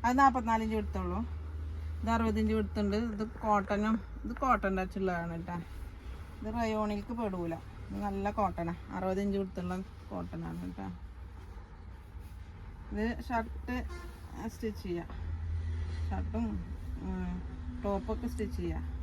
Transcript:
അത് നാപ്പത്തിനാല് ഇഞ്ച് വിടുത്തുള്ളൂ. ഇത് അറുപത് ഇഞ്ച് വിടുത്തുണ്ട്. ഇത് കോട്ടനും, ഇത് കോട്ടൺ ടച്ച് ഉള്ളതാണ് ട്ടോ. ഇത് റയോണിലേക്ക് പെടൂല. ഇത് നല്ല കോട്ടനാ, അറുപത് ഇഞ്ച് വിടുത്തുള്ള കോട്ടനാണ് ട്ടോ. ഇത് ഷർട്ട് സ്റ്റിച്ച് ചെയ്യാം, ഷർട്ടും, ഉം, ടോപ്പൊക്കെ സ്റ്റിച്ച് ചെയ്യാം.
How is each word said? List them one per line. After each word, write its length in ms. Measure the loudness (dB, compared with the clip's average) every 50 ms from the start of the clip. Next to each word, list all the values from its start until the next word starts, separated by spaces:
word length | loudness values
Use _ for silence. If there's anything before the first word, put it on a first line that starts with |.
| 4
അത് 100 | 6 10 10
നാപ്പത്തിനാല് 440 | 10 10 10 6 4 4 4 4 4
ഇഞ്ച് 120 | 2 2 2
വിടുത്തുള്ളൂ. 400 | 0 0 0 0 0 2 0 0 0 -2 -4 -6 -6 -6 -6 -4 -4 -4 -4 -4 -4 -4 -4 -2
ഇത് 80 | 2 4 4
അറുപത് 220 | 6 6 4 4 4
ഇഞ്ച് 120 | 4 4 4
വിടുത്തുണ്ട്. 380 | 4 2 2 2 2 2 4 4 2 2 0 0
ഇത് 80 | -2 -4 -4 -4 -2 4
കോട്ടനും, 520 | 6 6 6 6 4 2 4 4 4 4 2 0 -6 -8 -6 -4
ഇത് 100 | -4 -2 2 6
കോട്ടൺ 280 | 6 6 6 6 2 2 2
ടച്ച് 180 | 0 0 0 0
ഉള്ളതാണ് 360 | 2 2 2 2 0 -2 -4 -4 -4
ട്ടോ. 80 | -4 -4 -4 -6 -6 -8 -8 -8 -10 -10 -10 -10 -10 -10 -10 -10 -12 -10 -6
ഇത് 80 | -6 -2 0
റയോണിലേക്ക് 560 | 0 2 2 2 2 2 2 0 -2 -2 -4 -2 0
പെടൂല. 340 | 0 0 0 0 0 -2 -2 -4 -6 -12 -10 -10 -8
ഇത് 100 | -6 -4 -2 -2
നല്ല 260 | 0 0 0 0 0 2
കോട്ടനാ, 360 | 4 2 2 2 0 -2 -2 -2 -4 -6 -6 -4
അറുപത് 240 | -2 0 2 2 2 2
ഇഞ്ച് 120 | 2 2 2
വിടുത്തുള്ള 340 | 0 0 -2 -4 -2 -2 -2 -2 -4 -6 -10 -14 -10 -6
കോട്ടനാണ് 580 | -6 -4 -4 -4 -4 -4 -4 -4 -4 -4 -6 -6 -6
ട്ടോ. 80 | -6 -6 -6 -6 -8 -10 -12 -12 -12 -12 -12 -12 -12 -12 -12 -12 -12 -12 -12 -14 -14 -12 -12 -12 -14 -14 -12 -12 -12 -12 -10 -10 -12 -12 -12 -12 -12 -12 -12 -12 -12 -8 -4
ഇത് 140 | 0 2 2 2 2 0 -2
ഷർട്ട് 480 | 0 0 0 0 0 -6 -6 -4 -2 -2 -2 -2 -4 -6 -8 -8 -10 -12 -12 -12 -10 -8 -6 -6 -6 -6
സ്റ്റിച്ച് 260 | -2 -4 -4 -4 -4 -4
ചെയ്യാം, 260 | -2 -2 -2 -4 -6 -6 -6 -4 -4 -2 -2 -2 -2 -2 -2 0 -2 -2 -2 -2 -2 -2 -2 -2
ഷർട്ടും, 380 | 0 0 0 0 0 0 0 0 0 0 -2 -4 -4 -6 -6 -6 -6 -6 -4 -2
ഉം, 260 | -2 -2 0 0 -2 -2 -4 -4 -6 -6 -6 -6 -6 -6 -2 0
ടോപ്പൊക്കെ 460 | 2 2 2 0 0 -2 0 -2 -2 -2
സ്റ്റിച്ച് 220 | 0 -2 -2 0 -2
ചെയ്യാം. 240 | -2 0 -2 -2 -2 -4 -4 -4